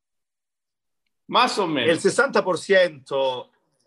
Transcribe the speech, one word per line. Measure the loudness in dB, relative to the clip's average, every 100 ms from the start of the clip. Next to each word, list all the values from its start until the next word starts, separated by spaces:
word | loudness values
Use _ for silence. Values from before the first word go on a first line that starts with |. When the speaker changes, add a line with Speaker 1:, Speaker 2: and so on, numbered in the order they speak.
| _ _ _ _ _ _ _ _ _ _ _ _ -4
Speaker 1:
Más | 0 0 0
o | -2
menos. | 0 0
Speaker 2:
El | 0
sesenta | 0 0 0 0
por | 0 -4
ciento, | 0 2 2 -2 -8 -4 -2 -4 -12 _ _ _